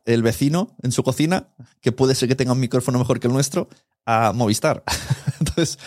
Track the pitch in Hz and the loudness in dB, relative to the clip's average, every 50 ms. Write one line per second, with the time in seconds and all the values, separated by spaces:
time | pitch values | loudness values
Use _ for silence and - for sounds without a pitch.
0 | _ 117 117 117 113 117 110 - 139 143 156 175 208 - _ - - 127 117 - | _ 0 2 2 2 2 2 2 0 0 2 0 -2 -4 _ -6 -6 -2 -2 0
1 | 123 135 123 - 151 165 190 190 - - _ - 120 - _ _ - 127 113 - | 0 0 0 0 0 0 0 -2 -4 -8 _ -20 -20 -20 _ _ -2 -2 0 2
2 | 131 131 131 - 131 120 131 131 131 127 123 131 131 117 - 127 - - 127 127 | 2 2 2 2 0 0 0 0 0 0 0 0 0 0 -2 -2 0 0 0 0
3 | 123 117 127 120 - 120 127 135 139 - - 180 - - _ _ _ _ _ _ | 0 0 -2 0 0 0 0 0 0 -2 -2 -4 -4 -6 _ _ _ _ _ _
4 | _ 117 113 113 117 107 98 117 120 101 104 - - 156 135 - - - - - | _ 0 2 2 2 2 2 2 2 2 2 2 0 0 0 -2 -4 -6 -6 -4
5 | - - - - - - - - 160 - - 170 160 - - - - | -4 -4 -6 -4 -4 -6 -4 -4 -4 -2 0 0 -2 -2 -4 -8 -14